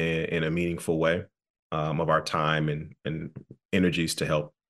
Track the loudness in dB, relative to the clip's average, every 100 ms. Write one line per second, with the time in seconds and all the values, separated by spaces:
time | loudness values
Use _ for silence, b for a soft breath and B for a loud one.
0 | 0 0 -2 -2 0 0 -2 -2 -2 2
1 | 2 2 -4 _ _ _ -8 -4 -2 0
2 | 2 2 2 0 2 2 0 -2 -8 -10
3 | -6 -6 -8 -14 -18 -20 -2 2 2 2
4 | -2 -2 0 0 -2 _